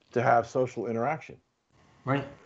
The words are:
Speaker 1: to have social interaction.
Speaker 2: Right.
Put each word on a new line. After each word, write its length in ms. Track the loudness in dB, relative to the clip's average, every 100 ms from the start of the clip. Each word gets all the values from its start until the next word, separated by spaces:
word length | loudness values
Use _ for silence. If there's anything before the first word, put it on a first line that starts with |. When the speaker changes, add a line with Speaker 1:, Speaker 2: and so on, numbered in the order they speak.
| _
Speaker 1:
to 100 | 0
have 240 | 4 4 2
social 400 | 0 -2 -2 -4
interaction. 480 | -2 -2 -4 -8 -20 _ _ _ _ _ _ -2
Speaker 2:
Right. 200 | -2 -2 -12